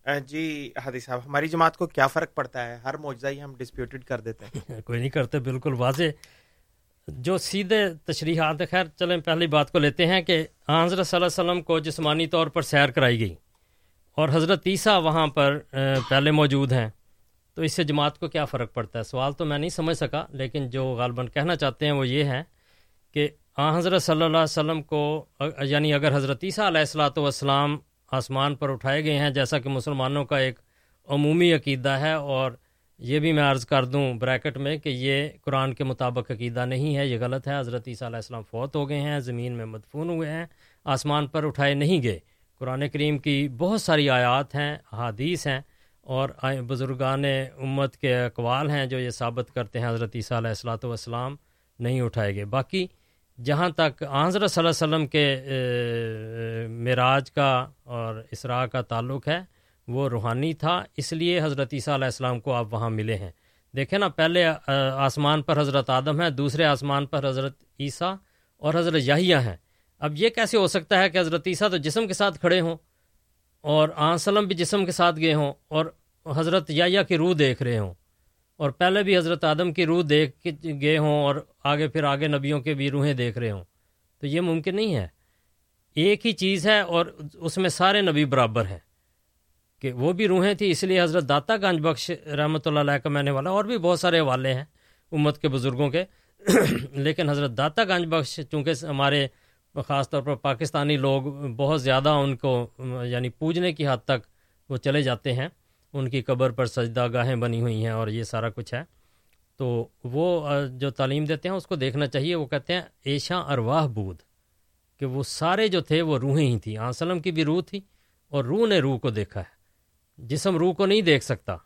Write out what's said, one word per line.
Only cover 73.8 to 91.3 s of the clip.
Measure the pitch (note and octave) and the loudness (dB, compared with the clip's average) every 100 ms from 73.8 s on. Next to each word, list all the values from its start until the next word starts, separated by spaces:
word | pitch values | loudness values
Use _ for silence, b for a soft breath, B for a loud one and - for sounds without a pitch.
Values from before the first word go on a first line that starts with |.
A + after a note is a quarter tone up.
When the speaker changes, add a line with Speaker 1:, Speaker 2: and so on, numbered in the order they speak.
| D3+ - | 4 2
Speaker 2:
آن | D3+ E3+ | 2 2
سلم | G3+ G3+ G3+ | 2 2 2
بھی | |
جسم | F3 E3 G3+ | -2 0 0
کے | F#3 | 0
ساتھ | F3+ F3 D#3 | 2 2 4
گئے | D#3+ | 2
ہوں | D3+ C#3+ - _ | 2 0 -4 _
اور | D#3 D#3+ _ _ _ D#3+ | -2 -2 _ _ _ -6
حضرت | C#3+ D#3+ F#3 D#3 | -2 2 0 0
یحییٰ | D3+ F3 G3 - | 2 4 4 2
کی | E3+ | 2
روح | F3 E3 | 2 4
دیکھ | C#3 B2 | 4 2
رہے | B2 A#2 | -2 -2
ہوں، | G2 F2+ _ _ _ _ _ _ | -4 -8 _ _ _ _ _ _
اور | C#3+ | -4
پہلے | - F3+ G3 | 2 2 4
بھی | G3 F3+ | 4 4
حضرت | D#3+ E3+ | 4 0
آدم | D#3+ D3+ F3+ | 2 2 0
کی | D#3 D#3+ | 2 2
روح | E3+ D#3 | 2 4
دیکھ | D3 D3+ - | 4 2 -2
کے | F3 D3 E3 C#3+ | -8 -8 -8 -2
گئے | C#3+ D#3 | 2 4
ہوں | D3+ D3 | 4 4
اور | C#3+ C#3+ - _ | 2 0 -6 _
آگے، | C#3+ D3 D3+ | -2 0 0
پھر | D#3+ | 0
آگے | D3 C#3 D#3 | 0 0 0
نبیوں | C#3+ C#3+ D3 | 0 0 -2
کے | C3 | -2
بھی | C#3 C#3 | -2 0
روحیں | C#3 C#3+ | 0 0
دیکھ | C3 A#2+ A#2 | 0 -2 -2
رہے | A#2 | -4
ہوں؟ | G2 E2+ _ _ _ _ _ | -6 -10 _ _ _ _ _
تو | C#3+ | -4
یہ | D#3 | -2
ممکن | F3 E3 D3+ F#3+ | 0 -2 -2 -2
نہیں | A3 | 0
ہے۔ | C#3+ F2 _ _ _ _ _ _ _ _ | -2 -4 _ _ _ _ _ _ _ _
ایک | - F3 G#3+ A#3 | 0 2 2 0
ہی | |
چیز | F#3 F#3+ F#3+ F#3 | 0 0 2 4
ہے | G#3 | 2
اور | F3+ E3+ E3+ - D3 | 4 0 0 -6 -16
اس | - E3 F#3+ | -6 -4 0
میں | F#3 | -2
سارے | - F3+ G3+ | 4 4 4
نبی | F#3+ D3 | 4 2
برابر | D3 C3+ A#2 A2+ G2 | 2 4 2 2 -2
ہیں، | F#2 _ _ _ _ _ _ _ _ _ _ | -6 _ _ _ _ _ _ _ _ _ _
کہ | C3+ | -8
وہ | B2 C#3+ | 0 0
بھی | F3+ G#3+ | 2 2
روحیں | F#3 G3 | 4 4
تھیں، | G3+ G3+ | 2 0
اس | D#3 | 0
لیے | F#3+ F#3 | 2 2
حضرت | F3 F3 | 4 2
داتا | C#3 | 2